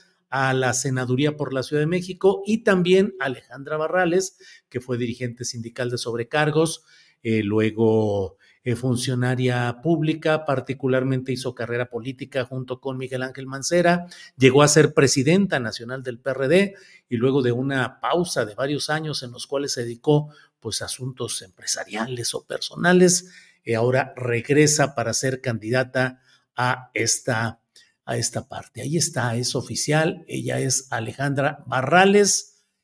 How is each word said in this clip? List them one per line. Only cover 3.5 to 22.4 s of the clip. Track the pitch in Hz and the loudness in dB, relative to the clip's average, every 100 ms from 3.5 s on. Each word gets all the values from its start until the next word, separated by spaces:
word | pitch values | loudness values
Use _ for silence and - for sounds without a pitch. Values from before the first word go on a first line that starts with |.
| 135 139 156 | -16 -6 -4
Barrales, | 160 175 180 180 185 - - - _ | 0 2 2 2 0 -6 -20 -20 _
que | 127 | -10
fue | 127 120 | -6 -4
dirigente | 123 127 123 117 | -4 -4 -8 -8
sindical | 120 120 117 - 120 | -10 -10 -10 -6 -4
de | 120 | -4
Sobrecargos, | 120 117 117 151 151 151 160 - _ - _ _ | -6 -6 -2 0 2 2 0 -2 _ -20 _ _
eh, | 117 110 | -2 0
luego, | 101 107 110 107 113 110 107 101 95 - _ _ | 2 2 2 2 2 4 2 0 -4 -8 _ _
eh, | 123 117 | -4 -2
funcionaria | 131 123 131 123 123 127 127 123 123 120 | 0 -2 -2 -2 0 0 0 0 -2 -2
pública, | 160 165 156 156 156 156 156 | 0 0 0 -2 0 0 0
particularmente | 131 127 131 131 131 131 131 131 | -4 -4 -4 0 0 0 -2 -2
hizo | 127 131 120 | -6 -6 -6
carrera | 113 120 123 | -4 -4 -4
política | 117 120 127 131 135 120 | -8 -10 -10 -8 -6 -6
junto | 131 127 127 | -6 -8 -8
con | 135 131 | -8 -8
Miguel | 127 127 | -8 -8
Ángel | 131 131 135 | -8 -10 -12
Mancera, | 135 135 175 175 175 175 - - - | -10 -2 2 4 2 -2 -16 -18 4
llegó | 131 135 | 6 8
a | 147 | 8
ser | 151 147 | 8 6
presidenta | 147 139 - 131 185 190 147 | 6 4 4 4 4 2 0
nacional | 113 - 117 131 | -4 -8 -10 -12
del | 127 117 | -10 -8
P | 135 | -6
R | 127 135 | -2 2
D | 180 196 - - - - | 4 2 -2 -20 -20 -6
y | 120 | 0
luego | 127 139 | 2 2
de | 123 | 2
una | 120 135 135 120 - | 0 0 -2 -2 -4
pausa | 117 160 175 147 107 | -2 0 0 -2 -4
de | |
varios | 104 139 143 - | -4 -4 -4 -4
años | 156 156 139 | -4 -4 -8
en | 123 | -10
los | 117 - | -14 -6
cuales | 139 139 | -4 -4
se | 135 | -6
dedicó, | 120 117 - 151 151 - - _ | -6 -4 2 2 2 -8 -20 _
pues, | 113 - | -10 -8
a | 98 | -8
asuntos | - 127 127 117 - | -10 -10 -8 -8 -8
empresariales | - _ - - - - 120 123 - | -12 _ -8 -8 -6 -8 -6 -6 -6
o | - | -8